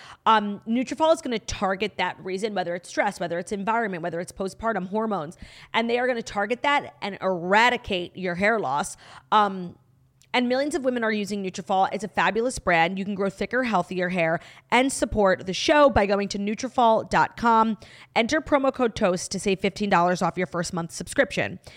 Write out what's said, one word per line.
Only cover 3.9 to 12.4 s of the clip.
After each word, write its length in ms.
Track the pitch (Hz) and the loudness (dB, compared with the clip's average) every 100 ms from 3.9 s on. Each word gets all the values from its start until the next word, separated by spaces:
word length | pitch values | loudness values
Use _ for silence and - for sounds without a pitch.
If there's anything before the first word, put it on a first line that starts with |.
| 175 | -4
whether 180 | 175 165 | -6 -6
it's 120 | 180 | -8
postpartum, 560 | - 190 - 226 202 180 | -8 -8 -4 -4 -2 -2
hormones, 500 | 208 220 190 151 - - - - | -4 -2 -4 -6 -12 -20 -20 -4
and 160 | 220 233 | -2 0
they 100 | 240 | 0
are 80 | 254 | 0
gonna 160 | 240 | -2
target 400 | 233 208 208 247 | -4 -4 -2 -2
that 320 | 285 285 - - | 0 0 -2 -10
and 160 | 196 190 | -10 -4
eradicate 920 | 190 180 180 202 247 240 - 185 175 - | -4 -2 2 4 4 2 -2 -4 -6 -8
your 160 | 185 | -6
hair 260 | 175 202 226 | 0 0 0
loss. 380 | 139 143 - - - - - | 0 -4 -4 -10 -20 -20 0
Um, 460 | 214 202 190 175 - _ _ _ _ _ | 2 2 0 -10 -14 _ _ _ _ _
and 140 | 247 240 | -2 0
millions 260 | 254 294 | 0 -2
of 100 | 320 | -2
women 200 | 262 247 | -2 0
are 80 | 220 | 0
using 300 | 214 196 208 | -2 -4 -6
Nutrafol. 440 | 190 196 - 190 190 | -6 -8 -2 0 2
It's 120 | 190 | -2
a 40 | 208 | -4
fabulous 500 | - 175 202 | 0 0 0